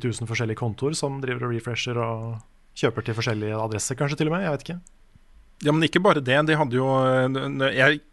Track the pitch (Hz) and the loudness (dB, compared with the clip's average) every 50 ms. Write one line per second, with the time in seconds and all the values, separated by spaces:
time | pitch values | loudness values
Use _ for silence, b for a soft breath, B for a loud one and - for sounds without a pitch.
0 | 127 123 107 - 120 110 113 - 120 110 110 - 123 117 101 - 131 143 160 - | -2 -4 -4 -4 -6 -4 -2 -2 -2 -2 -2 -2 -2 -4 -2 -2 -2 -2 -2 -2
1 | - 143 135 139 131 127 123 123 123 120 120 113 - 123 117 - - 123 120 120 | -4 -4 -4 -4 -4 -4 -4 -4 -2 -2 -2 -4 -4 -4 -6 -4 -4 -2 -2 -2
2 | 117 113 113 110 113 113 113 110 - - _ _ _ _ - - - 123 - 120 | -2 -2 -4 -4 -6 -8 -8 -10 -12 -16 _ _ _ _ -6 -2 0 0 0 -2
3 | - - 110 117 107 123 110 107 107 107 107 110 110 110 107 104 - - 135 - | -4 -4 -4 -2 -2 -2 -2 -2 -2 -4 -2 -4 -4 -4 -4 -4 -4 -4 -2 -2
4 | 147 143 151 - 156 156 160 185 196 170 143 135 - - 170 175 - - - _ | -2 -2 0 0 0 0 0 -2 -2 -2 -4 -4 -6 -8 -10 -12 -12 -18 -20 _
5 | - _ _ - _ _ - - - - - _ 151 147 151 156 165 - - 175 | -20 _ _ -20 _ _ -20 -20 -20 -20 -14 _ 0 2 4 4 2 4 2 4
6 | 185 208 165 151 131 123 131 143 151 156 156 151 156 123 120 127 131 135 135 131 | 6 6 4 4 4 2 2 4 4 4 4 2 2 2 2 0 2 2 2 2
7 | 131 131 131 131 127 131 131 135 135 139 139 135 135 135 101 127 131 143 151 147 | 4 4 4 4 2 2 0 -2 -4 -4 -2 0 0 0 2 4 4 4 4 2
8 | - - | -4 -14